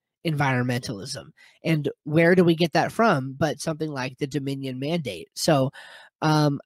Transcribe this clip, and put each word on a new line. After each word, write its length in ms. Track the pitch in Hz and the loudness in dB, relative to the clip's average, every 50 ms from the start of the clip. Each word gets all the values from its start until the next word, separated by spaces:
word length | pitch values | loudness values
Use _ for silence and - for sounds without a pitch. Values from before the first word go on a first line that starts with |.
| _ _ _ _ - | _ _ _ _ -4
environmentalism. 1040 | 170 156 143 147 135 131 123 123 127 123 123 - - 117 98 87 139 135 - - - - _ - _ _ _ - | -2 0 0 2 2 2 0 0 0 -2 -2 -4 -6 -10 -10 -10 -12 -12 -12 -14 -18 -20 _ -20 _ _ _ -2
And 260 | 156 160 151 143 135 - _ - | 0 0 0 0 -2 -6 _ -6
where 320 | 147 147 165 165 170 185 | 0 2 4 6 6 6
do 80 | 180 175 | 6 6
we 100 | 175 165 | 4 4
get 200 | 151 170 160 - | 2 2 0 2
that 180 | 170 135 - | 0 0 0
from 420 | - - 220 220 175 139 131 135 135 135 | 0 2 2 2 2 2 -2 -6 -4 -2
but 200 | 160 151 131 - | -2 -2 -2 -4
something 300 | - 165 160 151 156 156 | -6 -6 -6 -4 -6 -6
like 300 | 147 135 127 127 127 - | -6 -6 -8 -8 -6 -8
the 80 | 151 | -6
Dominion 500 | 135 135 143 135 139 139 139 135 135 127 | -6 -4 -4 -4 -4 -6 -6 -6 -8 -6
Mandate? 520 | 127 135 147 170 175 143 117 92 82 - - - | -6 -4 -2 -2 -2 -4 -6 -8 -10 -12 -14 -10
So, 380 | - - - 156 139 131 139 - - - - - - - - _ - | -2 2 2 4 4 2 0 -2 -8 -20 -20 -20 -20 -20 -20 _ -2
um, 380 | - 156 156 151 151 147 143 - - | 0 2 4 4 4 2 2 0 -2